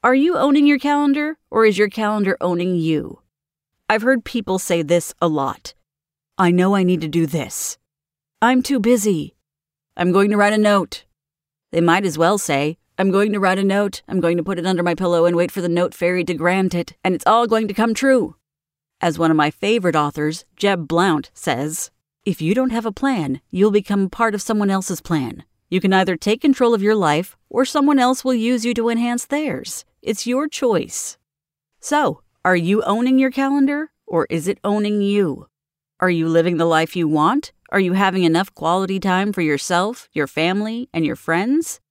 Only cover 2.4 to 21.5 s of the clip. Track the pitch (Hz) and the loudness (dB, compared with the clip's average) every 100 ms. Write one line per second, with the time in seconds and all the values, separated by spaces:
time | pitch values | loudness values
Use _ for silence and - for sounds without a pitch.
2.4 | 180 175 180 180 160 156 - - _ _ | -2 -2 -2 -2 0 -2 -4 -12 _ _
3.4 | _ _ _ _ _ 214 226 262 - 233 | _ _ _ _ _ 0 2 0 0 -8
4.4 | 208 190 - 170 151 175 - - 175 151 | -4 -6 -2 -2 2 0 0 -4 -2 0
5.4 | 135 - - - _ _ _ _ _ _ | -4 -6 -16 -20 _ _ _ _ _ _
6.4 | 180 180 185 202 185 180 156 160 165 160 | 2 4 2 2 2 0 -2 -2 -2 -4
7.4 | 127 - - - _ _ _ _ _ _ | -6 -8 -10 -12 _ _ _ _ _ _
8.4 | 226 254 254 277 208 247 208 175 - _ | 2 2 0 0 2 2 2 -2 -4 _
9.4 | _ _ _ _ _ - 180 180 202 208 | _ _ _ _ _ -4 0 2 2 4
10.4 | 202 214 214 202 165 - _ _ _ _ | 2 2 2 2 0 -10 _ _ _ _
11.4 | _ _ _ 165 170 175 196 151 165 202 | _ _ _ 0 2 2 0 0 2 2
12.4 | - 139 147 165 _ - 196 190 208 208 | 0 -2 -2 -6 _ -2 0 2 0 0
13.4 | 190 190 196 196 202 - - 190 170 175 | 0 0 0 0 -2 -4 -6 -2 0 0
14.4 | 170 185 175 180 175 170 185 175 170 175 | -2 -4 -2 -2 0 -2 0 2 2 2
15.4 | 175 - 175 170 175 - 175 180 180 170 | -2 -2 -2 -2 -2 -2 -2 -2 -2 -2
16.4 | 165 190 190 175 170 - - 180 - 220 | 0 0 0 -2 -6 -8 -4 -2 2 2
17.4 | 240 220 220 202 226 220 269 262 196 - | 2 0 -2 -2 -2 0 2 2 2 -8
18.4 | _ _ _ _ _ _ - 160 165 156 | _ _ _ _ _ _ -4 0 0 2
19.4 | 151 - 196 233 180 156 147 147 151 160 | 0 -2 -2 0 0 0 -2 -2 -4 -6
20.4 | - _ 202 190 156 165 190 156 - - | -14 _ -2 -2 -2 0 2 0 -4 -10
21.4 | - | -6